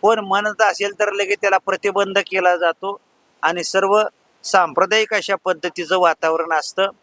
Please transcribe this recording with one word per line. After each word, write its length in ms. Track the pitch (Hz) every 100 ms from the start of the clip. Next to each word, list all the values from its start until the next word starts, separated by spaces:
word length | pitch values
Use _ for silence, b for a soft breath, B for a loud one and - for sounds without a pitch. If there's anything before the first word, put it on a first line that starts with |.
पण 160 | 202 226
म्हणत 440 | 196 196 208 208
असेल 300 | 214 185 202 196
तर 140 | 208
लगेच 260 | 202 196 202
त्याला 180 | 202 190
प्रतिबंध 600 | - 190 202 196 196 196
केला 380 | 196 190 180 180
जातो 440 | 170 165 196 202 _ _ _ _
आणि 220 | 156 175
सर्व 380 | 165 190 190 208 214 _ _ _
सांप्रदायिक 680 | - 196 170 135 190 214 214
अशा 200 | 214 175
पद्धतीचं 640 | 190 185 170 175 175 160 185
वातावरण 540 | 175 156 160 165 165
असतं. 360 | 160 - - 196 -